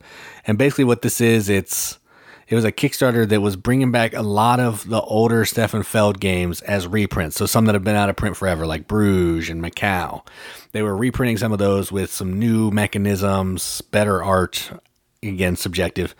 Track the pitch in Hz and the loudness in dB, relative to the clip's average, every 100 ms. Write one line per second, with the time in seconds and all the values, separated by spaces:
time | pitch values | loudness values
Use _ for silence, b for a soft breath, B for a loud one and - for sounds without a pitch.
0 | B B B B - 107 139 143 127 117 | B B B B -2 2 2 2 2 2
1 | 117 - 117 113 98 98 92 - - - | 0 2 4 4 2 0 0 -6 -6 -10
2 | B B B B B 113 110 - 143 - | B B B B B 0 0 0 -2 2
3 | 131 117 107 107 101 95 120 127 131 120 | 2 4 4 2 2 -2 0 2 2 2
4 | 113 113 107 104 117 123 123 101 - 110 | 0 -2 -2 2 2 4 2 -2 -4 -4
5 | - 107 113 117 107 - 110 110 - 113 | 0 2 4 2 0 0 -2 -2 -2 2
6 | 104 95 101 90 90 85 - 101 87 107 | 2 2 -2 0 -2 -4 -4 -4 -2 -2
7 | 101 - 80 - 85 113 110 101 98 104 | -2 -2 -4 -4 0 2 4 2 0 0
8 | 101 - 107 87 95 82 80 78 - 107 | 0 -2 -4 -2 -2 -2 -2 -6 -4 0
9 | 101 92 87 82 80 82 85 - 104 92 | 2 4 2 0 -4 -8 -8 -4 -2 -2
10 | 82 - B B B B B 107 107 98 | -4 -10 B B B B B -4 -2 0
11 | 123 - 123 107 113 101 101 98 92 98 | -2 0 -2 0 -2 0 2 2 0 -4
12 | 92 - 95 95 117 110 110 104 104 104 | -4 -4 -4 -2 2 2 2 2 0 0
13 | 101 98 98 95 95 92 - - - 104 | 0 0 0 0 0 -4 -6 -10 -2 2
14 | 104 95 95 95 87 - - - _ _ | 2 2 2 2 2 -4 -10 -14 _ _
15 | _ _ 104 92 90 87 95 87 87 - | _ _ -8 -2 -2 -2 -4 -2 -2 -2
16 | 85 - | -6 -8